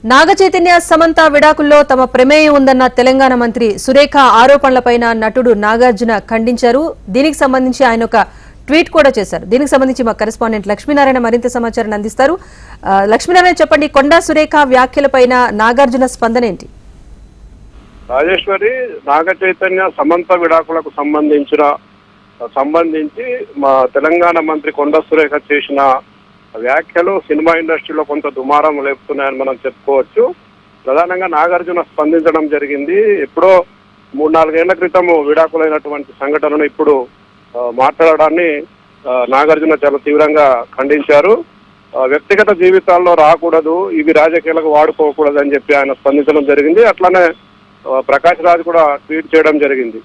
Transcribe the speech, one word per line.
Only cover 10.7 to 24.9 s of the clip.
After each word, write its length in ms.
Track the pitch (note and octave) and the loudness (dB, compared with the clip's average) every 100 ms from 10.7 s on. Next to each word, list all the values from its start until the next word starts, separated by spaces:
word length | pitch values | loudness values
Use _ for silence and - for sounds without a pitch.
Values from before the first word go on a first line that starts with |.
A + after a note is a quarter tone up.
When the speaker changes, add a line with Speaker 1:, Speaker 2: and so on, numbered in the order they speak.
| G#3 - D4 C#4 C4 | -6 -2 0 2 0
Speaker 1:
మరింత 280 | A3+ A#3+ A#3+ | 0 -2 -2
సమాచారాన్ని 480 | A#3+ A#3 A3+ G#3+ | -4 -6 -4 -6
అందిస్తారు. 440 | G#3 G#3 - C4+ F4+ - - - - - | -6 -8 -2 0 0 -8 -20 -20 -14 -2
ఆ, 180 | G3 | 0
లక్ష్మీనారాయణ, 500 | G3+ A3+ - F4+ F4+ F4 | 2 0 2 2 2 2
చెప్పండి, 280 | D#4 D4+ D4 | 0 2 2
కొండా 320 | C#4+ C#4 E4 | 0 2 2
సురేఖ 360 | E4+ D#4 D4+ D#4 | 2 0 0 2
వ్యాఖ్యలపైన 840 | C#4+ B3+ B3+ D4 C#4 C4+ B3 B3+ B3 | 2 2 2 0 0 2 2 2 0
నాగార్జున 540 | G#3 A3 B3 C#4 B3 B3+ | 0 0 2 2 2 -2
స్పందన 380 | - A#3 A#3 | -2 -2 -2
ఏంటి? 220 | A#3 E3+ - - - - - - - - - - - - - - - | -4 -6 -14 -20 -20 -20 -20 -20 -20 -20 -20 -20 -20 -20 -20 -20 -8
Speaker 2:
రాజేశ్వరి, 800 | B2+ D#3+ F#3+ - G3 G#3 C4 B3 - - | -4 -2 -2 -4 -4 -4 -4 -10 -12 -2
నాగ 260 | D3 E3 F#3 | -2 -2 -4
చైతన్య 460 | F#3+ F3+ F#3+ F#3 F#3+ - | -4 -4 -4 -2 -4 -2
సమంత 340 | D3 E3+ E3+ | -2 -2 -2
విడాకులకు 580 | F3+ E3+ E3 D#3+ E3 D3+ D3 | -2 0 0 -2 -8 -8 -8
సంబంధించిన, 800 | D3 D3+ D3+ D3 C#3+ D3+ D3 D3 _ _ _ _ _ _ A#2+ | -4 -2 0 0 0 0 0 -2 _ _ _ _ _ _ -12
సంబంధించి 1000 | - C#3+ D#3+ E3+ D#3 - - B3+ B4 - C#4+ | -6 -2 -2 -2 -4 -8 -10 -10 -10 -10 -6
మా 280 | C4+ C3+ B2+ | 0 0 0
తెలంగాణ 440 | C#3+ D3 E3+ F3 E3+ | -2 0 0 0 0
మంత్రి 340 | D#3 D#3 D3 | -4 -6 -6
కొండా 280 | D3 C#3+ | -4 -2